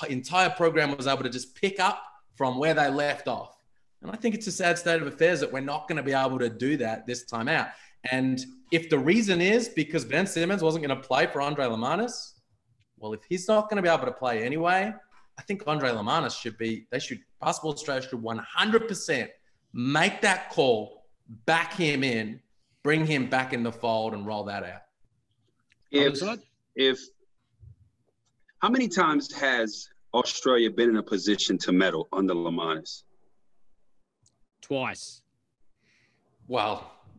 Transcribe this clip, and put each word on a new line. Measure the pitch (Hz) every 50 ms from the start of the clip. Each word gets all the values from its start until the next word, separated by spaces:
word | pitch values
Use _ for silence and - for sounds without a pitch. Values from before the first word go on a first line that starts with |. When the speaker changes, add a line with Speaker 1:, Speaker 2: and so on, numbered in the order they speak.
| - -
Speaker 1:
entire | 139 127 127 - 165 185 185 175
program | - - 175 165 156 160 151 139 143
was | 139 127 139
able | 135 131 127
to | 127
just | 117 127 - - -
pick | - - 196 190 -
up | 185 196 - - - - - - _ _ _
from | - 139 131 123 127
where | 147 160 156
they | 151 147 139
left | 135 147 147 147 139 - - 135
off. | 117 101 - - - _ _ _ _ _ _ _ _ _
And | - 170
I | 196
think | 220 - 233 208
it's | - - 190
a |
sad | - - 185 175 170 170
state | - 175 165 160
of | 156 143
affairs | 139 - 160 170 180 147
that | 143 127
we're | 127 135
not | 135 139 143 156 - -
gonna | 170 147 131
be | 139 135
able | 135 135 131 131 127
to | 123 117
do | 110 104 123 135 151 143
that | 117 113 110 107 - 123
this | 123 120 -
time | - 120 113 113 135
out. | 160 147 113 - - - - - _ _ - 127
And | 127 131 131 131 131 127 - - - - - -
if | - 165 160 160
the | 160 143
reason | 131 147 196 233 226 196 185 170
is | 175 190 214 247 233 -
because | - 165 147 - - 160 127
Ben | 113 131 156 190 190
Simmons | - 165 165 175 202 196
wasn't | 160 160 156 165 151
gonna | 139 135 131
play | - - 131 135 170
for | 175 - 147
Andre | 143 165 151 147 135
Lamanis, | 123 113 110 113 127 156 185 226 247 - - - - - _ _ _ _ _ _ _ _ _ _ _ _ -
well, | - 107 110
if | 107 _ -
he's | 175 185 180 -
not | 214 214 214 214
gonna | 214 202
be | 180 170
able | 165 151 131
to | 123
play | 123 - 131 123 117 110 110
anyway, | 123 143 160 165 175 180 190 196 214 220 214 - _ _ - - - _ -
I |
think | - - 202 196 -
Andre | 147 156 151 139 127
Lamanis | 117 110 101 113 143 165 151 123 - -
should | - 120 104 -
be, | 117 113 113 107 - -
they | - 135
should, | 143 - 131 107 _ _ _ -
Basketball | - 160 170 - - 160 147
Australia | 147 - - 139 131 127 -
should | - 117
one | 110 110 113 110
hundred | 110 - - 175 190 214 220 226 220 226
percent | 196 - - - 151 127 110 - - _ _ _ _ _ _ _ -
make | 120 120 135 143 156 170 202 202 -
that | - 208 185 - - -
call, | - - 151 127 117 107 104 - - - - - _ _ _ - 113 113 -
back | - 160 165 170 - -
him | - 175 151 143 135 135
in, | 135 120 110 110 110 110 - _ _ _ _ _ _ _ _ -
bring | 143 151 160 160
him | 156 156 139 127 -
back | 131 131 131 131
in | - 120 117
the | 117
fold | 113 - - 117 113 110 110 110 107
and | 101 101 104
roll | 107 104 101
that | 101 101 101 92
out. | 87 90 - - _ _ _ _ _ _ _ _ _ _ _ _ _ _ _ _ _ _ _ _ -
Speaker 2:
If, | 143 143 143 143
Speaker 3:
Other | 143
side? | 135 170 202 233 226 - _ _ _ _ _ -
Speaker 2:
if, | 120 135 135 127 - - - _ _ _ _ _ _ _ _ _ _ - - - _ _ _ _ _ _ _ _ _ _ _ _ _ _ _ _ -
how | - 208
many | 240 262 254 214
times | - 196 175 160 151 147 135 - -
has | - 139 135 127 120 113 110 104 - - - _ - - - -
Australia | 120 123 - - - - 131 127 120 117 107
been | 101 95 117 120
in | 110 107
a | 104
position | - 110 95 90 101 104 95 - - 98 87
to | - -
medal | 92 90 95 92 82 80 80 -
under | - 95 98 92 90
Lamanis? | 85 85 85 85 87 85 82 80 80 80 - - - - _ _ _ _ _ _ _ _ _ _ _ - - - _ _ _ _ _ _ _ _ _ _ _ _ _ _ _ _ _
Speaker 3:
Twice. | - - 143 135 131 113 95 - - - - - _ _ _ _ _ _ _ _ _ - _ _ _ _ _ _ _ _ _ _ _ _ _ _ - -
Speaker 1:
Well, | 123 120 104 107 101 - - - - _ _ - -